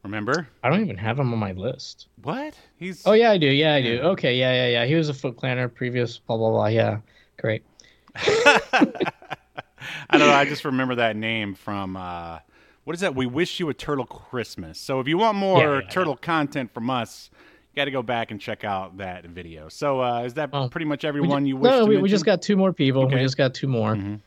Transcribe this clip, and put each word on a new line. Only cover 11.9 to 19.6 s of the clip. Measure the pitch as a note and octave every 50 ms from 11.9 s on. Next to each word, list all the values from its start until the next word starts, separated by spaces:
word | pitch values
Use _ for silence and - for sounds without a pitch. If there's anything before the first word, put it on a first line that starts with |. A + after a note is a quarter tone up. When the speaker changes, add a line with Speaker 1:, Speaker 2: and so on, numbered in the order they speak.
| F#2+
Speaker 1:
uh, | F#2+ F#2 F2+ F2 F2 E2+ E2+ E2 D#2+ _ _ _ _ _ _ _ _ _
what | C#3+ E3
is | E3+
that? | G3 F3+ C3+
We | C3 C3
Wish | B2 B2 D3+ F3 - - -
You | F3+ D#3
a | C3
Turtle | - - - D3 C3+ A#2+
Christmas. | - - - - - - B2 G#2+ - - - F2+ D#2+ E2 -
So | - - C3+ C3
if | B2
you | C3+ D#3+
want | F3+ A3 A3+ G#3
more | G3 G3 F#3+ F#3 E3+
Speaker 2:
Yeah, | D#3 D3+ C#3+
yeah, | C3+ C3+
yeah. | -
Speaker 1:
Turtle | - F#3 F#3 D#3+ C3+
content | - - F3 E3 D#3+ D3 C#3 - D3 B2+ A2 _
from | A#2+ A2+ B2
us, | C3 B2 A2+ - - - - - _
you | _ - - _ _ _ _ _
gotta | C#3+ C#3+ C#3+
go | C3+ C3+
back | A#2+ A2 B2 A#2 A2+ -
and | A2+ G2+
check | - - G#2+ - -
out | G#2+ G2 F#2+ F#2+ F#2 F2+
that | F#2+ G2 F#2 F2+ F2+ E2+
video. | E2+ E2+ F2+ F2 E2+ E2 D#2